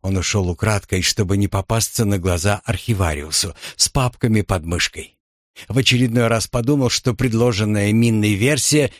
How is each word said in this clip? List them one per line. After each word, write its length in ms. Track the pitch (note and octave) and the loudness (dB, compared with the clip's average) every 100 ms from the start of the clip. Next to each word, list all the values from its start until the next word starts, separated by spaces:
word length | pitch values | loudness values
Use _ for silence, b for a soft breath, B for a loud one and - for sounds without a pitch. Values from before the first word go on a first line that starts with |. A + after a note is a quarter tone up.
Он 160 | F#2+ F#2+ | -2 -2
ушел 320 | F2 G#2+ F2+ | 0 0 -2
украдкой, 520 | E2+ A2 G2+ - F#2+ | -2 0 -2 -2 -2
чтобы 360 | F2 - F#2+ G2 | -2 -2 0 0
не 100 | G2+ | 0
попасться 580 | G2 G2 A2+ - - G#2 | -2 -2 -2 -2 -2 0
на 120 | G2+ | 0
глаза 440 | F2+ F2 F#2+ G2+ - | 0 0 0 -2 -2
архивариусу 880 | - - G#2 F2 D2 D2+ - G2 - B B | -6 -2 0 0 -2 -4 -4 -4 -8 B B
с 140 | - | -2
папками 520 | - B2+ - A#2+ A2 | 0 -2 -2 0 0
под 240 | F#2+ F#2+ D#2+ | 0 -4 -2
мышкой. 520 | F2 - - - _ _ _ _ - B | -4 -4 -8 -18 _ _ _ _ -20 B
В 100 | A2+ | 0
очередной 500 | C3+ B2 B2 A#2 A#2 | 2 2 2 2 2
раз 200 | A#2 - | 0 -2
подумал, 420 | B2 A#2 D3 B2 | -4 0 0 0
что 240 | - - | 0 -2
предложенная 800 | G#2 C3 A2 B2 G2+ G#2+ G#2 G2+ | -2 -2 2 2 2 0 0 2
Минной 420 | A2 A#2 A2 G#2+ | 4 4 2 2
версия 580 | G2 A#2+ D3 - D3+ C3+ B | 2 0 0 2 2 0 B